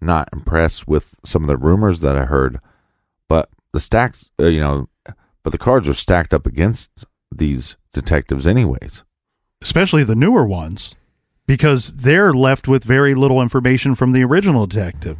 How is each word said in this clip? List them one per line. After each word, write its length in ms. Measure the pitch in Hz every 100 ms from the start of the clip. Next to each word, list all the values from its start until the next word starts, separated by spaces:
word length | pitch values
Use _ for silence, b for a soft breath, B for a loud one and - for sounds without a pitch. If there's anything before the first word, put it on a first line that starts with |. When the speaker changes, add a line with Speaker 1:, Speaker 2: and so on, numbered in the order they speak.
Speaker 1:
not 280 | 85 80 -
impressed 540 | 73 - 80 80 - -
with 260 | 76 - _
some 180 | - 87
of 60 | 76
the 80 | 67
rumors 420 | 73 95 107 85
that 160 | 76 69
I 80 | 67
heard, 320 | 69 65 62 - _ _ _ _ _ -
but 220 | 80 - _ _
the 80 | 73
stacks, 500 | - 110 123 - - -
uh, 60 | 82
you 140 | 80
know, 280 | 73 71 64 _ - - _ _
but 80 | 78
the 60 | -
cards 280 | - 131 71
are 40 |
stacked 380 | 69 - 87 80
up 140 | 78 -
against 580 | 65 95 117 - _ - _ _
these 420 | - 76 67 60 - _
detectives 540 | - - 78 - 69 76
anyways. 580 | 120 98 64 - - _ _ _ _ _ _
Speaker 2:
Especially 440 | - 165 185 156
the 100 | 120 113
newer 300 | 165 247 113
ones, 480 | 90 80 101 - - _ _ _ _ -
because 460 | 135 151 135 - -
they're 360 | 127 165 202
left 340 | 127 131 135 -
with 160 | 131
very 300 | 117 131 143
little 280 | 135 135 131
information 520 | 123 135 127 127 139
from 180 | 123 127
the 120 | 127
original 420 | 127 165 202 131 98
detective, 520 | 104 87 73 -